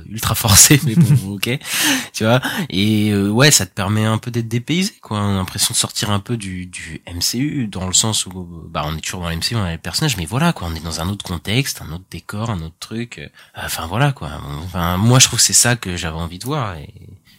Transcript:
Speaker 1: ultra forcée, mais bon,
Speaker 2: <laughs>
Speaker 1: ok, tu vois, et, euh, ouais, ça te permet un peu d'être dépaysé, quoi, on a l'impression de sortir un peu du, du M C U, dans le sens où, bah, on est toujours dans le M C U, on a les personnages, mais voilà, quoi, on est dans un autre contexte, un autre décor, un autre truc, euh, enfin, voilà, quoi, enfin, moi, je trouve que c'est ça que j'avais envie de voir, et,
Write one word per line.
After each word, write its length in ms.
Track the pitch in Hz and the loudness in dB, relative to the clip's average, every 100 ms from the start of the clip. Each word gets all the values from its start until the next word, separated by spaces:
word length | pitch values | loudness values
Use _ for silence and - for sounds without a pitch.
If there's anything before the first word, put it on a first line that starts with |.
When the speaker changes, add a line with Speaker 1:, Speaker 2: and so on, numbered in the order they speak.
| 82 | -10
Speaker 1:
ultra 280 | 107 - | -6 -2
forcée, 440 | 107 113 98 - 147 | 2 6 6 8 6
mais 100 | 139 | 6
bon, 380 | 175 135 143 98 | 6 6 6 2
Speaker 2:
<laughs> 20 | 101 | -4
Speaker 1:
ok, 220 | 113 135 - - 311 269 240 | -4 -4 -4 -2 0 0 -4
tu 120 | - | 0
vois, 180 | 110 123 - - 165 | 4 4 2 -4 -2
et, 420 | 90 104 107 107 | 0 2 4 2
euh, 180 | 101 101 | 2 2
ouais, 200 | 107 147 | 6 6
ça 140 | - | 6
te 80 | 92 | 2
permet 320 | - 95 107 | -2 -2 0
un 140 | 110 110 | 2 0
peu 120 | - | -2
d'être 160 | 117 113 | -4 -2
dépaysé, 440 | 120 117 165 190 - | -4 0 0 -2 -6
quoi, 200 | - 107 | -6 -2
on 100 | 101 | 0
a 60 | 98 | 0
l'impression 340 | 92 104 - | -2 -2 -2
de 60 | - | 0
sortir 320 | - - - | -2 -2 -2
un 100 | 101 | -2
peu 160 | 98 120 | -2 -6
du, 300 | 98 92 90 | -4 -8 -10
du 340 | 85 82 80 - | -12 -12 -12 -10
M 160 | 87 | -4
C 160 | 85 117 | -4 -2
U, 280 | 147 156 110 | -2 -2 -4
dans 200 | 95 92 | -4 0
le 80 | |
sens 320 | 92 113 110 - | 2 2 0 -4
où, 40 | 92 87 85 85 | -10 -12 -14 -8
bah, 140 | 82 | -4
on 100 | 76 78 | -4 -4
est 40 | |
toujours 220 | - 90 | -6 -6
dans 60 | 87 | -4
le 60 | |
M 80 | 82 | -4
C 120 | - | -2
U, 40 | 117 | 0
on 40 | |
a 80 | 92 | -2
les 80 | 82 | -2
personnages, 400 | - - 156 98 | -6 -2 -2 -2
mais 80 | 82 | -2
voilà, 260 | 117 170 | 0 0
quoi, 160 | - 85 | 0 -4
on 40 | |
est 100 | 82 | -6
dans 160 | 82 78 | -6 -4
un 80 | 85 | -4
autre 160 | 101 | -4
contexte, 560 | - 85 - 113 135 - | -4 -6 -2 0 -2 -6
un 120 | 71 | -10
autre 100 | 82 92 | -10 -10
décor, 400 | 85 - 104 113 | -14 -10 -6 -4
un 100 | 98 | -4
autre 160 | 80 - | -6 -12
truc, 400 | - 113 117 - | -10 -8 -8 -10
euh, 100 | 71 - - - | -16 -18 -20 -12
enfin, 300 | 80 - 80 | -8 -6 -4
voilà, 260 | 85 143 | 0 0
quoi, 160 | 135 78 78 73 71 | 0 -8 -10 -8 -8
enfin, 340 | 90 87 87 90 | -6 -2 0 4
moi, 200 | 110 127 | 6 6
je 100 | - | 6
trouve 100 | 117 | 4
que 60 | - | 4
c'est 80 | |
ça 220 | 98 123 120 | 4 4 2
que 200 | 92 87 | -2 -4
j'avais 220 | 85 80 | -4 -4
envie 200 | 85 90 | -6 -6
de 60 | |
voir, 300 | 120 151 110 85 | -6 -4 -4 -8
et, 60 | 69 - - - _ | -12 -18 -20 -20 _